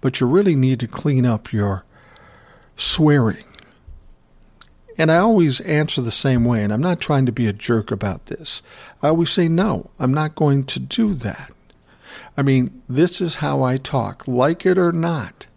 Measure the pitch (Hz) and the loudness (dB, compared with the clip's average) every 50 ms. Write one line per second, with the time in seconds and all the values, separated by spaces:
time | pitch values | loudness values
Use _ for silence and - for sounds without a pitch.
0 | - 135 - - 131 123 139 185 208 196 165 139 127 131 131 117 120 113 - - | -2 -2 -2 0 0 2 4 4 4 4 2 2 2 2 2 0 -4 -8 -8 -6
1 | - 151 143 131 123 123 113 107 - - - 110 104 101 98 90 - _ _ - | -4 0 0 2 2 2 0 -2 -4 -4 -4 -2 -2 0 -2 -4 -8 _ _ -20
2 | - - - - - - - - - - - - _ _ _ - - - - - | -20 -20 -20 -20 -20 -20 -20 -20 -20 -20 -20 -20 _ _ _ -8 -4 -4 0 2
3 | 156 151 147 143 123 110 95 - - - - - - _ _ _ _ - - - | 4 4 4 4 2 2 -2 -4 -12 -20 -20 -20 -20 _ _ _ _ -20 -20 -20
4 | - - - _ _ _ _ - - _ _ _ - - _ _ _ - 466 - | -20 -20 -20 _ _ _ _ -20 -20 _ _ _ -20 -20 _ _ _ -20 -4 -2
5 | 160 160 160 170 185 226 226 202 170 151 127 - - - 151 151 151 151 - - | 2 4 4 4 4 4 4 4 4 4 2 -2 -2 -2 0 0 0 0 -2 -4
6 | 127 117 107 - - 139 131 123 117 120 120 113 104 104 107 110 143 180 180 160 | -4 -4 -4 -2 0 2 2 2 2 2 2 0 0 0 0 0 0 0 -2 -2
7 | - - 151 135 135 123 110 113 120 107 101 101 - - 120 113 104 - - 98 | -2 0 0 2 2 2 0 0 -2 -2 -2 -4 -2 0 0 0 0 -2 -6 -4
8 | 104 101 92 - - - - - 160 - - - - - - - - - - _ | -4 -6 -6 -6 -10 -14 -14 -12 -10 -12 -12 -12 -14 -18 -20 -20 -20 -20 -16 _
9 | - 147 160 165 170 151 - - 175 165 165 170 190 220 160 95 - - _ _ | 0 0 2 2 0 0 0 0 0 2 2 2 2 0 -2 -4 -6 -10 _ _
10 | 147 127 135 151 156 151 156 - 156 147 139 139 135 135 - 135 127 131 - - | -2 -2 0 0 -2 -4 -2 0 2 2 2 2 0 -2 -6 -8 -8 -8 -2 -2
11 | 226 214 196 143 110 107 - - - - - _ _ _ _ _ _ _ _ _ | 0 0 -2 -4 -6 -8 -8 -8 -14 -20 -20 _ _ _ _ _ _ _ _ _
12 | _ - - - - - _ - 139 139 135 131 127 - - - - - 127 131 | _ -20 -20 -20 -20 -14 _ -2 0 2 2 2 2 0 -4 -12 -14 -6 0 0
13 | 165 175 175 - 185 165 - - 151 143 143 139 135 127 127 135 135 - - 135 | 0 0 0 -4 -4 -4 -4 -4 -4 -2 0 0 0 0 -2 -4 -6 -4 -4 -4
14 | 113 101 - - - - 127 123 127 147 165 165 - 185 180 185 180 170 170 165 | -4 -4 -8 -12 -8 -4 0 2 2 2 0 0 0 0 2 2 2 0 0 0
15 | 160 170 170 151 107 87 - _ - - _ | -2 -2 -2 -4 -6 -8 -12 _ -20 -20 _